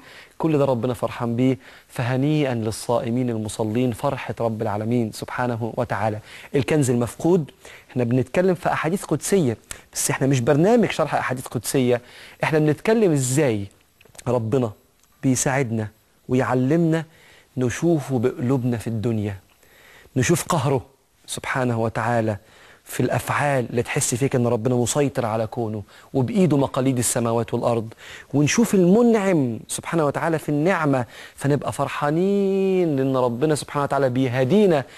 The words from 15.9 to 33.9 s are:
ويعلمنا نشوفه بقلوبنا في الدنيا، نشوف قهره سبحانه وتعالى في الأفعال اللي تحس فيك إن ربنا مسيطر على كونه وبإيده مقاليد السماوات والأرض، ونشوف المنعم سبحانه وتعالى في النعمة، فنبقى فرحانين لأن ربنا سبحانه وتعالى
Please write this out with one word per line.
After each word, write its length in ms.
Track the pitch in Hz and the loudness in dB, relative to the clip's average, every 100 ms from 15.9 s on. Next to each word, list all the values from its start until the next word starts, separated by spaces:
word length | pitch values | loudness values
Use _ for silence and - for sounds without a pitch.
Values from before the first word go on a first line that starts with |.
| - _ _ - | -10 _ _ -4
ويعلمنا 760 | 127 113 127 127 165 165 160 156 - - - _ 127 | 0 2 2 2 2 2 0 -4 -14 -20 -20 _ -4
نشوفه 640 | 123 - 170 160 131 127 | -2 0 0 0 0 0
بقلوبنا 580 | 120 - 127 135 123 117 | 0 -2 -2 0 0 -4
في 100 | 113 | -4
الدنيا، 500 | 113 117 110 104 95 - _ _ - - - - 131 | -4 -2 -2 -4 -6 -14 _ _ -20 -20 -20 -6 -2
نشوف 280 | 123 170 | 2 0
قهره 380 | - 170 127 135 - _ _ _ - | 0 0 2 0 -2 _ _ _ -14
سبحانه 540 | - - 135 123 113 | -10 -6 -2 0 0
وتعالى 560 | 113 120 113 117 110 98 - - - - - | -2 -2 0 0 0 -2 -8 -20 -20 -20 -10
في 140 | - | -2
الأفعال 720 | 123 123 - 117 143 135 113 | -2 -2 -2 -2 0 0 -2
اللي 140 | 120 | -4
تحس 320 | - 147 - 117 | -2 -2 -2 0
فيك 200 | 135 131 | 0 2
إن 120 | 120 | 2
ربنا 280 | 117 123 123 | 0 0 0
مسيطر 500 | 117 147 143 - 113 | 2 0 0 -2 -2
على 220 | 113 110 | -2 -4
كونه 360 | 123 113 107 - - - | -4 -6 -6 -12 -20 -6
وبإيده 440 | 135 123 202 175 143 | -2 0 2 4 4
مقاليد 400 | 131 139 131 127 | 2 0 0 2
السماوات 560 | 113 127 117 117 113 | 0 0 0 0 0
والأرض، 400 | 120 123 117 110 - - - - | -2 0 0 -2 -10 -18 -20 -4
ونشوف 420 | 135 147 - 233 196 | 0 2 2 2 4
المنعم 840 | 175 214 240 220 190 170 123 110 - | 6 6 6 4 2 2 0 -4 -8
سبحانه 380 | - - 170 147 | -10 -4 0 0
وتعالى 340 | 135 160 156 | 0 -2 -2
في 100 | - | -2
النعمة، 560 | 147 165 180 151 131 117 - - - | 0 2 2 2 0 -2 -10 -20 -4
فنبقى 360 | 139 143 - | 0 0 -2
فرحانين 1200 | - 135 - 147 160 190 202 196 196 190 185 170 135 | -4 -4 -2 -2 0 2 2 0 0 2 2 2 0
لأن 220 | 135 131 | 0 2
ربنا 380 | 127 117 156 143 | 0 0 0 0
سبحانه 280 | - 143 | -2 -4
وتعالى 260 | 139 | -2